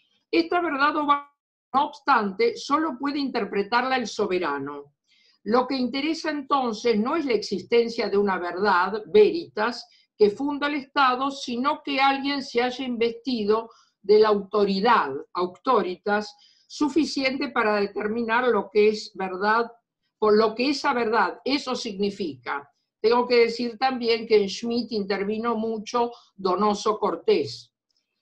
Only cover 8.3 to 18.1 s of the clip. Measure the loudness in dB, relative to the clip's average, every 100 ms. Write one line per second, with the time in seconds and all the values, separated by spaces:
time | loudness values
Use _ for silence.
8.3 | -2 -4 -2 2 2 0 -4 4 6 6
9.3 | 4 -6 -4 -4 -4 -14 _ _ 2 2
10.3 | 2 -4 -2 -2 -4 -2 2 2 2 -2
11.3 | -6 -6 -2 -2 -2 -4 2 2 2 -2
12.3 | -4 -4 -2 -2 -2 -6 -2 -2 -2 -4
13.3 | -2 2 0 -2 _ _ _ 4 6 6
14.3 | 2 0 0 2 2 4 4 2 -6 -8
15.3 | -6 -6 -4 0 0 0 -6 -2 -2 -4
16.3 | -14 _ _ _ -4 0 0 0 0 -2
17.3 | -2 -2 0 0 0 -2 -4 -4